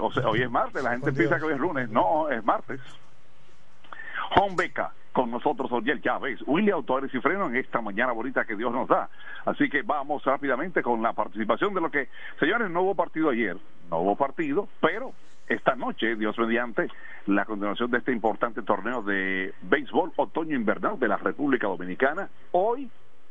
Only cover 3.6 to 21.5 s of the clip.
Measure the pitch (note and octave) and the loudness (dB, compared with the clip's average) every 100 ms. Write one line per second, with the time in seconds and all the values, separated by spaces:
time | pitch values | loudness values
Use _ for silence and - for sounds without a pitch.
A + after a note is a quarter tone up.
3.6 | - - - - - - - - G3+ F3+ | -10 -10 -10 -10 -8 -6 2 4 4 2
4.6 | E3 - - - - - A#2+ A#2 D3 C3+ | 0 0 -4 -4 -4 0 0 2 0 0
5.6 | B2 A#2+ A2 B2 B2 G#2+ B2+ A2 - D#3 | 0 0 0 0 0 -2 -2 -4 0 4
6.6 | G#3 F3 A2+ C3 C3+ B2+ A#2+ F#3+ F3 A#2+ | 4 2 0 0 0 0 2 2 0 0
7.6 | C3 B2 A2 G2 B2+ A2+ B2+ C3 A2 G#2 | 0 -2 -2 0 2 2 0 0 0 0
8.6 | A#2+ B2 A2 E3+ G#2+ - - - - - | 0 0 2 2 0 -6 -10 -6 -4 0
9.6 | C#3+ C#3+ A2 C#3+ C#3+ C#3+ C#3 C#3 C#3 B2+ | 2 0 0 -2 -2 -2 0 0 2 0
10.6 | F3+ F3 A#2+ A#2 A2+ G#2+ G#2 G2+ G#2+ A2+ | 0 0 2 2 2 0 -2 0 0 2
11.6 | F#3+ F#3 E3 D3 B2+ - - - C#3+ A3+ | 2 0 0 -2 -4 -6 -8 0 2 2
12.6 | G#3 E3 F#3+ E3+ E3+ D#3+ D#3 A#2 G#2 F2 | 2 2 2 2 0 2 2 4 2 -2
13.6 | - - E2+ E2+ F#2 G#2 C#3 C3+ D3+ D#3 | -6 -8 -4 0 2 4 2 0 0 0
14.6 | G#3 - D#3+ G3 B3+ - - - - A2+ | -2 2 2 2 -6 -8 -10 -8 -2 2
15.6 | - B2+ B2+ - A2+ A2+ G#2+ G#2+ A2+ A#2 | 2 2 -2 0 0 0 0 2 2 2
16.6 | B2 G#2+ D#3+ - - - - G2+ G2+ G#2 | 0 -2 -2 -4 -10 -6 2 2 2 -2
17.6 | G2+ F#2+ A#2+ A#2+ A2+ A#2+ G#2+ G2 A#2+ G#2+ | -2 0 0 0 2 2 2 2 0 -2
18.6 | G#2 G2+ G2+ B2 G2 G2 F#2+ F#2+ F#2 - | 0 0 2 -2 0 0 0 0 -2 -4
19.6 | F2+ D3 C3+ A#2 F3 - C3+ D#3 D#3+ C#3 | 0 0 2 0 0 0 0 0 0 0
20.6 | G#2+ F#2 B2+ - A2+ F#2+ F#2+ F#2 C#3+ | 2 2 0 0 2 2 0 0 2